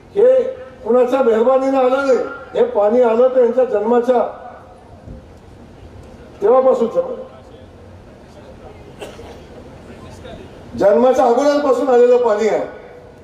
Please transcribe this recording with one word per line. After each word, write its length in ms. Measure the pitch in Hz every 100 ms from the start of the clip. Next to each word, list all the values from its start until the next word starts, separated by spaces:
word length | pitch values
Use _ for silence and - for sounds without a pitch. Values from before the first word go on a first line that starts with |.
| -
हे 280 | 202 254 262 - - - -
कुणाच्या 380 | 208 254 247 269
मेहरबानीनं 560 | 233 220 233 262 269 269
आलं 280 | 254 262 277
नाही, 120 | 233 - - - 185
हे 60 |
पाणी 380 | 233 214 208 247
आलं 260 | 233 226 254
तर 120 | 254
यांच्या 240 | 233 240
जन्माच्या 640 | 233 208 214 240 240 240 - - - - - - - - - - - - - - - - - - - - - -
तेव्हापासूनच, 520 | 202 262 262 240 226 - - - - - - - - - - - - - - - - - - - - - - - - - - - - - - - - - 233 - - - - 240
जन्माच्या 460 | 196 233 254 254
अगोदरपासून 640 | 240 240 285 285 285 240 277
आलेलं 280 | 240 247 247
पाणी 320 | 233 208 214
आहे. 340 | 160 - - - - - -